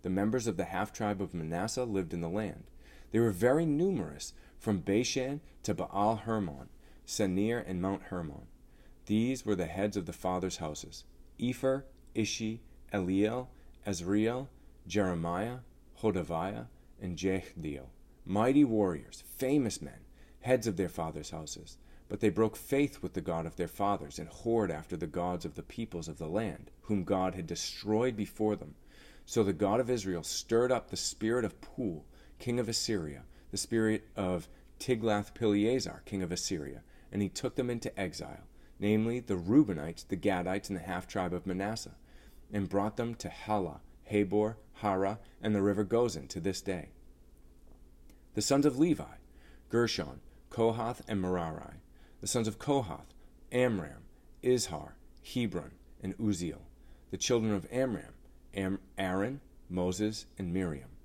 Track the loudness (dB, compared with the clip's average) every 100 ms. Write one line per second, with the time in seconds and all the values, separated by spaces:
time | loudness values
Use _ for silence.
0 | 0 2 2 2 0 -2 -2 -2 -4 -2
1 | -2 -2 -4 -4 -4 -2 -2 -2 0 0
2 | 0 -2 -2 -2 -4 -6 -16 -20 -20 -20
3 | -2 4 4 4 4 6 4 4 2 2
4 | -2 -8 -12 -14 -20 -6 0 0 4 4
5 | 4 0 -2 -4 -10 -10 -4 -2 -2 2
6 | 4 2 0 0 0 -6 -14 -18 -20 -20
7 | -10 -2 2 2 2 0 -2 -2 -2 -2
8 | -4 -6 -6 -8 -16 -20 -20 -20 -20 -20
9 | 0 2 2 -2 0 0 0 0 0 0
10 | -4 -4 -2 0 -2 -4 -6 -6 -12 -16
11 | -18 -20 -20 -6 -4 0 2 2 -2 -20
12 | -8 -2 -2 -2 -4 -6 -12 -20 -6 -2
13 | 2 4 4 2 -6 -14 -20 -10 -4 -4
14 | 2 4 4 0 -6 -14 -20 -20 -2 2
15 | 2 2 0 -2 -2 -6 -14 -20 -20 -2
16 | 0 0 0 -2 -2 -4 -12 -18 -20 -10
17 | -8 0 2 0 -2 -8 -8 -8 -12 -20
18 | -20 -18 -2 2 6 6 6 6 4 2
19 | -6 -16 -18 -4 2 2 2 -2 -10 -14
20 | -20 -20 -20 -10 2 2 2 0 -2 0
21 | -4 -4 -10 -10 -10 -12 -14 -20 -20 -20
22 | -10 0 2 4 2 0 -2 2 2 -2
23 | -6 -4 -2 -2 -4 -4 -6 0 0 0
24 | -2 -10 -12 -6 0 2 2 -2 -6 -6
25 | -4 -2 -2 -2 -6 -10 -12 -8 -6 -6
26 | -8 -8 -2 0 -2 -6 -14 -20 -2 -2
27 | 2 2 2 -2 -6 -6 -6 -6 0 2
28 | 2 0 -6 0 0 0 -6 -16 -20 -20
29 | -20 -20 -2 2 4 4 4 4 2 0
30 | 0 -4 -4 -8 2 4 4 2 0 -6
31 | -6 -2 0 2 0 -4 -14 -4 -4 -4
32 | -10 -20 -20 -10 -2 0 0 -2 0 0
33 | -2 -8 -16 -20 -10 -8 0 4 4 2
34 | -2 -4 0 0 -4 -18 -20 -10 -2 0
35 | 2 2 0 0 4 4 4 2 -2 -10
36 | -6 -4 -2 -2 -2 -4 -4 -10 -16 -20
37 | -8 -2 -2 -2 -4 -2 -2 -2 -4 -4
38 | -4 -4 -10 -12 -16 -20 -20 -2 4 4
39 | 4 -2 -2 -2 6 8 8 2 -4 -8
40 | -6 0 2 2 0 -2 -4 -6 -4 -6
41 | -4 -2 -2 -2 -2 -2 -2 -4 -10 -16
42 | -20 -20 -20 -20 -6 -4 0 0 0 -2
43 | -4 -4 -8 -10 -2 0 0 -6 -16 -20
44 | 0 2 4 4 2 -2 -16 -4 0 2
45 | 2 0 -10 -6 0 4 4 4 4 4
46 | 2 0 -8 -2 -2 -2 -4 -4 -6 -18
47 | -20 -20 -20 -20 -20 -20 -20 -20 -20 -20
48 | -20 -20 -6 -2 2 6 4 6 4 4
49 | -2 -14 -20 -20 -20 -20 0 2 2 0
50 | -6 -8 -18 -20 -10 2 2 2 -4 -6
51 | -4 -2 0 0 -2 -6 -10 -16 -20 -20
52 | -20 -10 -2 0 0 -2 0 2 0 -8
53 | -12 -20 -20 -20 -4 2 2 2 -4 -10
54 | -18 -20 -20 -4 2 2 2 -6 -8 -16
55 | -20 -20 -6 -2 0 -2 -8 -16 -20 -8
56 | -8 -2 0 0 -2 -6 -14 -20 -20 -20
57 | -12 -6 2 4 4 0 -2 0 0 -2
58 | -6 -18 -20 -20 -10 -4 -2 -2 -6 -4
59 | -2 0 -2 -4 -12 -20 -6 -2 0 2
60 | 0 -2 -12 -8 -2 0 -2 -4 -10 -20